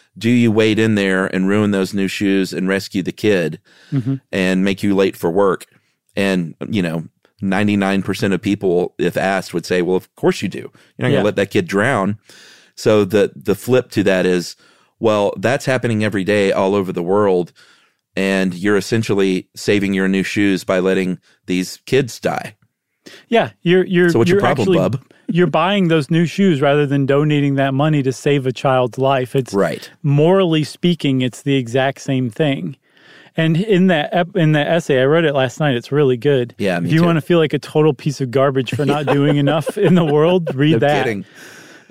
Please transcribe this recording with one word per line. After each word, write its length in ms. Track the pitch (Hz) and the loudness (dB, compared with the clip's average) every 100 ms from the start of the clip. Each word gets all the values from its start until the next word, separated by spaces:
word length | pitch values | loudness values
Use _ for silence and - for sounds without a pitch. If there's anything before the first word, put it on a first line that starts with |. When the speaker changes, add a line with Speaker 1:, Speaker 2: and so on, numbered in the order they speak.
| _ - | _ -6
Speaker 1:
Do 100 | 110 | 0
you 240 | 120 117 | 2 2
wade 260 | 107 110 107 | 2 2 2
in 160 | 110 | 2
there 300 | 104 98 95 95 | 2 2 0 0
and 140 | 92 95 | -2 0
ruin 220 | 104 104 | 2 0
those 240 | 98 95 | 0 -2
new 120 | 101 95 | -2 -4
shoes 460 | - 101 98 95 | -2 0 0 0
and 160 | 82 92 | -4 -2
rescue 340 | 98 - 101 | -2 -4 -6
the 100 | 92 | -6
kid 460 | - 107 95 78 80 _ _ - | -2 0 0 0 -6 _ _ -8
Speaker 2:
Mm-hmm. 260 | 139 113 135 - | -4 -4 -6 -6
Speaker 1:
and 320 | 98 92 92 | -2 0 0
make 200 | 98 98 | 0 -2
you 120 | 104 | 0
late 220 | 98 98 - | 2 0 0
for 140 | 87 | -2
work? 340 | 85 98 87 - _ _ _ _ - | 2 2 0 -6 _ _ _ _ -4
And, 380 | 98 92 82 - 73 | -2 -2 -4 -8 -6
you 140 | 107 | -2
know, 220 | 87 82 80 _ _ - | -2 -4 -10 _ _ -10
ninety-nine 600 | 98 95 104 104 98 98 | -4 0 0 0 0 -2
percent 320 | 92 95 101 | -4 -4 -2
of 80 | 92 | -2
people, 520 | 101 101 98 87 90 - | -2 -2 0 0 -2 -2
if 180 | 87 82 | -4 -2
asked, 380 | 90 95 - | -2 -2 -4
would 100 | 90 | -8
say, 160 | - 90 | -4 -2
"Well, 160 | 87 92 | 0 -2
of 180 | - - | -4 -4
course 260 | 165 185 | -2 -2
you 80 | 98 | -6
do. 80 | - | -10
You're 120 | 57 _ _ - | -16 _ _ -6
not 60 | |
gonna 100 | 127 | -2
Speaker 2:
Yeah. 80 | 135 | 0
Speaker 1:
let 140 | 104 98 | 0 -2
that 140 | 98 | -2
kid 160 | 110 85 | -2 -2
drown." 520 | 98 113 127 95 107 _ - - - _ - | 0 0 0 -2 -4 _ -20 -20 -20 _ -4
So 280 | - 107 98 | 2 2 2
the, 260 | 104 98 | 2 0
the 200 | - - | -2 -4
flip 360 | 95 - 127 123 | -4 0 0 0
to 100 | - | -2
that 240 | 95 92 90 | 0 2 2
is, 280 | 90 85 - _ _ _ - | 0 -4 -14 _ _ _ -4
well, 320 | 110 107 101 - | 0 2 0 -2
that's 260 | 104 143 | -2 -2
happening 400 | - 127 120 110 | -2 -2 -2 -2
every 200 | 107 101 | -2 -2
day 280 | 92 104 98 | 0 2 2
all 220 | 95 95 | 2 0
over 180 | 101 92 | 0 -2
the 100 | 90 | -4
world, 480 | 85 98 104 90 85 _ _ _ _ _ _ | 0 2 2 2 -2 _ _ _ _ _ _
and 380 | - 98 95 95 | -4 -2 0 -2
you're 240 | 87 101 101 | -2 0 0
essentially 720 | 95 117 110 101 98 95 - - | 0 -2 0 2 2 0 -4 -8
saving 380 | - 104 98 | 0 0 0
your 140 | 98 95 | 0 0
new 140 | 95 | 0
shoes 400 | 90 - 101 92 | -2 0 0 0
by 180 | - 95 | 0 0
letting 380 | 92 95 92 87 _ _ - | 0 0 -2 -6 _ _ -6
these 320 | 92 90 - - | -4 -4 -8 -2
kids 340 | 131 117 - | -2 -2 -4
die. 340 | - - - - _ _ _ _ - - - | -6 -6 -10 -20 _ _ _ _ -20 -20 -2
Speaker 2:
Yeah, 240 | 226 139 - | 0 0 -4
you're, 240 | 170 180 175 | 0 2 2
you're, 240 | 175 175 | 2 4
Speaker 1:
So 80 | 139 | 4
what's 100 | 175 | 2
your 80 | 196 | 2
Speaker 2:
you're 40 | |
Speaker 1:
problem, 260 | 120 127 101 | 2 0 2
Speaker 2:
actually, 80 | - | 2
Speaker 1:
bub? 260 | 92 120 - _ - | 0 -2 -10 _ -4
Speaker 2:
you're 200 | 170 180 | 0 2
buying 420 | 156 170 202 175 | 2 0 0 2
those 220 | 160 139 | 0 2
new 160 | 160 170 | 0 0
shoes 340 | - 196 147 | 2 2 4
rather 240 | 143 147 | 2 2
than 220 | 143 143 135 | 2 0 2
donating 480 | 143 151 147 143 | 2 2 2 0
that 180 | 139 135 | 0 0
money 300 | 135 156 151 | 0 0 2
to 100 | 131 | 0
save 320 | 127 151 143 127 | -2 0 0 -2
a 60 | |
child's 460 | 127 139 131 123 107 | -2 0 2 0 0
life. 360 | 135 135 127 | 0 0 -2
It's 200 | 139 123 | -4 -2
Speaker 1:
Right. 360 | 98 87 69 - _ | 0 -2 -2 -12 _
Speaker 2:
morally 600 | 147 143 156 190 185 160 | 0 2 4 4 2 0
speaking, 600 | 143 - 175 170 147 131 | -2 -2 -2 0 -2 -2
it's 180 | 127 - | -2 -4
the 160 | 143 139 | -2 -2
exact 460 | 117 127 135 135 | 0 0 -2 -4
same 260 | - 131 127 | -4 -4 -4
thing. 480 | - 156 135 170 139 _ _ - - - - | -2 -2 -2 -8 -14 _ _ -20 -20 -12 -2
And 180 | 160 160 | 0 0
in 300 | 220 185 190 | 0 2 2
that 240 | 165 147 | 2 0
ep-, 240 | 180 175 196 | -2 -2 0
in 160 | 156 | 2
that 140 | 151 143 | 2 2
essay, 340 | 165 - 131 | -2 0 0
I 40 | |
read 200 | 135 160 | 2 2
it 80 | 160 | 2
last 260 | 139 127 - | 0 -2 -2
night. 160 | 151 120 | -2 -2
It's 140 | - | -2
really 280 | 143 139 127 | 0 0 2
good. 360 | 143 139 120 - | 2 0 0 -4
Speaker 1:
Yeah, 200 | 101 87 | -2 -2
me 100 | 85 | 0
Speaker 2:
If 40 | |
you 80 | 156 | 2
Speaker 1:
too. 60 | 170 | 2
Speaker 2:
wanna 160 | 165 | 2
feel 160 | - 170 | 0 0
like 160 | 156 | 0
a 40 | 147 | -2
total 360 | - 156 156 | -4 0 0
piece 260 | 143 160 131 | 0 -4 -6
of 100 | 131 | -4
garbage 440 | 127 139 135 123 | 0 0 0 -4
for 100 | 113 | -2
not 220 | - 143 147 | -2 -2 0
Speaker 1:
<laughs> 0 | |
Speaker 2:
doing 320 | 143 143 147 | 0 2 2
enough 400 | 143 156 147 - | 2 0 -2 -2
in 160 | 202 | 2
the 100 | 175 | 4
world, 500 | 165 147 160 185 165 | 4 2 4 2 0
read 180 | 131 147 | 0 2
Speaker 1:
No 60 | 117 | 4
Speaker 2:
that. 240 | 143 147 | 2 2
Speaker 1:
kidding. 200 | 120 104 - - - - - - _ | 0 -4 -8 -18 -20 -20 -20 -20 _